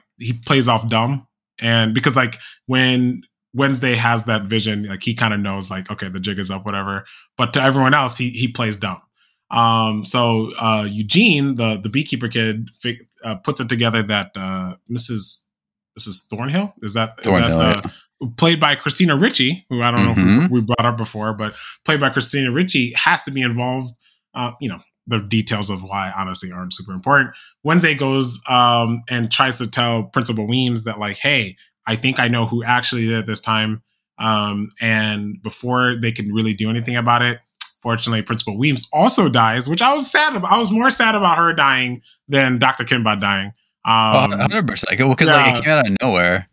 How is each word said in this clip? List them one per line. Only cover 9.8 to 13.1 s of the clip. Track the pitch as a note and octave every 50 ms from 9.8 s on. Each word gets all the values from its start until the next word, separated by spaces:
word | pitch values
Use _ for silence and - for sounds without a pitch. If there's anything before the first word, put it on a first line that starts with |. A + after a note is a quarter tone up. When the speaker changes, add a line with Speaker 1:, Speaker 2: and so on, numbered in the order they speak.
| A2 A2 G#2+ G#2+ G2
Speaker 1:
so, | - - B2 A#2+ A#2 A2+ A2 A2 A#2 -
uh, | - A#2 A2+ A2 G#2+ G#2 G2+
Eugene, | G#2 G#2+ G#2+ G2+ - F#3 A#3+ A3+ D#3+ C#3+ C#3 C#3 C3
the, | A#2 A2+ A2 G#2+ F#2+
the | G2 G#2
beekeeper | A2 C#3+ D3 - - A2+ A#2 A2+
kid, | A#2 A#2 A2 A2 G#2+ A2+ A2+ - - _
fi-, | - A#2+ A#2 A#2+ - _